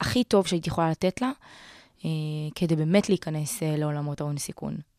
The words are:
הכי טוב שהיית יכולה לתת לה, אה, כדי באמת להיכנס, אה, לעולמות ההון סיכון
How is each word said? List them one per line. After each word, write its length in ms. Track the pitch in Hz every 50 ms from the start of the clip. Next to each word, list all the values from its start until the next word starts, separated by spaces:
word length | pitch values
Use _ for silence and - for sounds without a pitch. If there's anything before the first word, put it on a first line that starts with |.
הכי 220 | - - - 247 240
טוב 240 | - - 202 185 -
שהיית 200 | 185 170 - 170
יכולה 220 | - - 165 160
לתת 320 | 160 - - 185 - -
לה, 100 | 247 254 269 _ - - - - - - - - - _ _ _ -
אה, 40 | 160 160 156 156 151 151 151 151 151 -
כדי 200 | - 180 160 165
באמת 340 | 156 156 156 180 202 202 -
להיכנס, 540 | 190 170 - 165 156 151 151 143 - - 160
אה, 140 | 156 151 151
לעולמות 440 | 151 151 147 147 147 147 143 -
ההון 160 | 147 147 147 143
סיכון 400 | - - - - 151 147 151 156 147 _ _